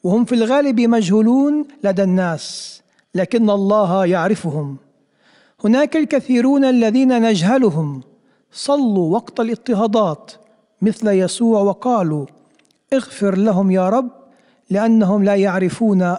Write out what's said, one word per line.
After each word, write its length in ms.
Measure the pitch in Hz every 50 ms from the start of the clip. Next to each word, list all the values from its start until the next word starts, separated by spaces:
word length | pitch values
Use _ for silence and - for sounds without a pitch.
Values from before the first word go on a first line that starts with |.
وهم 220 | - 180 190 233 240
في 100 | - 254
الغالب 460 | 233 226 220 262 294 294 277 247 214
مجهولون 840 | 240 233 233 226 208 165 196 214 214 226 247 269 277 294 294 302 294 - - - -
لدى 180 | 202 185 185
الناس، 800 | 196 185 180 185 185 175 165 143 - - - - - - - - _ _ _ _ _ _ -
لكن 360 | 180 185 - - 233 226 208
الله 560 | 202 202 196 196 208 214 202 170 180 196 190
يعرفهم. 720 | 175 185 180 165 196 214 - - 165 143 151 147 139 139 135 _ _ _ _ _ _ _ _ _ _ _ _ _ _ _ _ -
هناك 320 | 208 233 262 294 294 -
الكثيرون 680 | 320 302 - 302 262 - - 254 240 240 269 285 277 269
الذين 580 | 262 254 240 226 220 208 262 269 262 247 233
نجهلهم 800 | 226 226 214 175 160 190 254 269 254 208 147 160 160 147 139 131 - _ _ _ _ _ _ _ _ _
صلوا 600 | _ - - - 285 285 269 226 202 190 170 156
وقت 280 | 180 233 - - - -
الاضطهادات 920 | 226 226 233 - _ - 233 196 226 226 202 226 208 175 151 - - - - _ _ _ _ _ _ _ _ _
مثل 260 | 185 214 208 - 220 208
يسوع 520 | 202 190 185 175 - - 233 226 226 208
وقالوا: 640 | 202 202 190 - - 254 247 220 180 160 156 151 139 - _ _ _ _ _ _ _ _ _ _ _ _
'اغفر 440 | 269 269 - - - - 202 196 190
لهم 340 | 190 202 220 190 185 196 190
يا 180 | 185 190 185 185
رب 220 | 214 262 254 240 - - - _ _ _ _ _ _ _ _ _
لأنهم 540 | 185 202 220 233 226 220 208 180 202 208 196
لا 100 | 202 202
يعرفون 840 | 196 196 202 180 190 185 180 - - 233 220 202 185 180 175 180